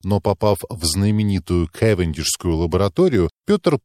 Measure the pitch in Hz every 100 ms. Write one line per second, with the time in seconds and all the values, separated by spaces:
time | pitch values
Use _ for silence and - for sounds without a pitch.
0 | 92 101 - - 107 104 - 107 82 87
1 | 101 107 104 98 - 90 82 - 110 98
2 | 85 78 76 - 90 80 85 90 98 -
3 | 185 117 82 - - 208 - 147